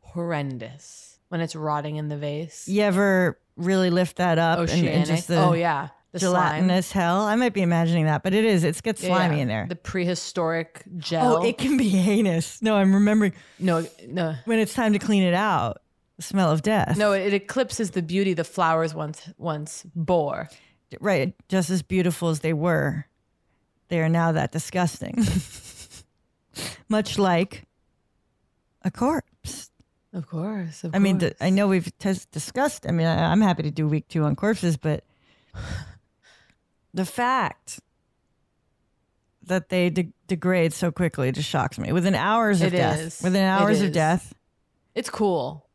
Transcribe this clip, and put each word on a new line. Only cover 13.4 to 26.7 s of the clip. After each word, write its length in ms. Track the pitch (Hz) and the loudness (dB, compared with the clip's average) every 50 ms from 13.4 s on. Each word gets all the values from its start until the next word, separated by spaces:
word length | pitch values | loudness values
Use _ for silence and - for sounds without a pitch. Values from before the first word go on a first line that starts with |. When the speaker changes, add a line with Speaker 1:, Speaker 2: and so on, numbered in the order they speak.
| - - - _ | -18 -20 -14 _
Speaker 1:
No, 260 | 170 190 170 165 165 - - _ - | -2 0 0 0 -2 -4 -10 _ -18
no. 300 | 113 - 180 175 160 156 131 - | -10 -6 -4 -4 -4 -4 -6 -4
Speaker 2:
When 160 | 220 233 226 | -2 0 0
it's 140 | 220 - - | 0 0 0
time 180 | - 240 220 214 | 0 2 2 2
to 80 | 202 | 2
clean 240 | - - 214 202 190 | 2 2 2 4 4
it 100 | 180 175 | 4 2
out, 440 | 180 208 220 185 151 - 117 - - _ _ _ _ _ _ _ | 2 2 2 2 0 0 -2 -4 -8 _ _ _ _ _ _ _
the 60 | _ - | _ -16
smell 300 | - - 196 190 165 151 | -4 0 2 2 4 2
of 100 | 160 147 | 2 2
death. 340 | 208 220 208 - - - | 2 2 2 2 2 2
Speaker 1:
No, 140 | 202 208 208 196 | 2 2 2 2
it, 100 | 196 185 | 2 2
it 80 | 202 202 | 2 0
eclipses 560 | 202 196 - - 269 262 254 - - 226 185 | 0 -2 -2 -2 -2 -2 -2 -2 -4 -4 -4
the 120 | - 190 170 | -2 -4 -4
beauty 300 | 156 175 190 202 196 180 | -2 0 0 2 2 0
the 120 | 160 165 | -2 -4
flowers 500 | - - - 180 160 165 165 160 160 156 | -6 -2 0 2 2 2 2 0 -2 -4
once, 340 | 160 156 151 156 - - - 185 _ | -6 -8 -8 -10 -12 -16 -20 -18 _
once 460 | - 170 156 151 151 151 - - - 180 - | -6 -6 -6 -6 -8 -10 -14 -16 -18 -12 -6
bore. 520 | 170 160 147 180 170 151 143 - - - 151 - - _ _ _ _ _ _ - - | -6 -2 0 2 2 2 0 -4 -6 -10 -12 -14 -20 _ _ _ _ _ _ -18 -6
Speaker 2:
Right. 340 | - 208 196 160 135 180 - _ - _ | -2 0 0 2 0 -2 -4 _ -10 _
Just 200 | - 190 180 147 | 0 0 0 2
as 120 | 185 185 147 | 0 -2 -2
beautiful 460 | _ 180 185 180 175 165 - - 170 | _ 0 0 2 2 0 0 -2 -2
as 100 | 160 151 | -2 -2
they 120 | - 160 165 | -2 -2 -2
were, 540 | 151 151 175 170 156 143 143 165 156 147 _ _ _ _ _ _ _ _ _ _ _ _ _ _ _ _ _ | 0 0 0 0 2 0 0 -2 -4 -8 _ _ _ _ _ _ _ _ _ _ _ _ _ _ _ _ _
they 120 | 175 170 | -2 0
are 80 | 160 160 | 2 2
now 220 | 165 170 165 165 | 2 2 2 2
that 220 | 160 156 139 - - | 2 0 -2 -2 -4
disgusting. 680 | 160 156 - - 185 180 160 - - - - - - | -6 -8 -4 -2 -2 -2 -2 -2 -6 -10 -8 -2 0
<laughs> 1700 | 226 175 165 185 - - - - - - - - - - - - - _ _ _ _ _ _ _ _ _ _ - - - | 0 2 2 0 -2 -4 -14 -20 -20 -20 -20 -20 -20 -20 -20 -20 -20 _ _ _ _ _ _ _ _ _ _ -12 -12 -12